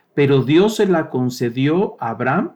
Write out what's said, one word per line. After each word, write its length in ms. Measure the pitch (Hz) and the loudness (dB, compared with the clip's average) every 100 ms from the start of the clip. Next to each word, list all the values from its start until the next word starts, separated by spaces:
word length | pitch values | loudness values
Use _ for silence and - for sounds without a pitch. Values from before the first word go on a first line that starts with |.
| _ - | _ 0
Pero 280 | 143 139 | 2 2
Dios 340 | 120 156 208 220 | 4 4 2 2
se 100 | 196 | 0
la 220 | 170 147 | 0 0
concedió 840 | 127 127 123 120 117 139 170 208 - | -4 -4 -4 -6 -2 0 0 -2 -4
a 100 | 117 | -8
Abraham 440 | 113 127 160 320 | -4 -2 -2 -4